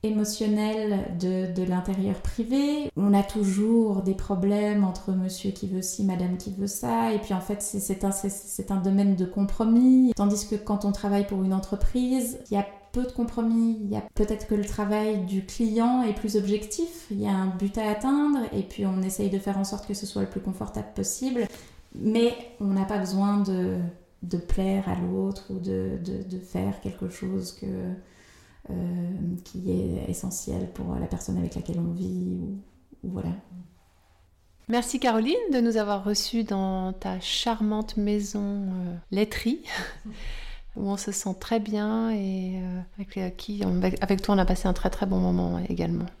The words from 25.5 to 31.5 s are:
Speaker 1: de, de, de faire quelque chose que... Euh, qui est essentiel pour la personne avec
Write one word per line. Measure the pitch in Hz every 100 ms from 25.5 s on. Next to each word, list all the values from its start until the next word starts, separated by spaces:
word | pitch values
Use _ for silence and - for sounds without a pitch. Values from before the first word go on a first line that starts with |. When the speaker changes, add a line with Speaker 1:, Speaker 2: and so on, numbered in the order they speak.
| -
Speaker 1:
de, | - - - 185
de, | 170 190 185
de | 185
faire | 190 185 190 196
quelque | 196 185 185
chose | - 190 190 185
que... | - 196 190 180 185 - - - - - - -
Euh, | 180 175 175 175 190 170 180
qui | 180 190 185
est | 185 185 170 -
essentiel | 175 185 185 - 185 185
pour | - 185 -
la | -
personne | 170 - 185
avec | 175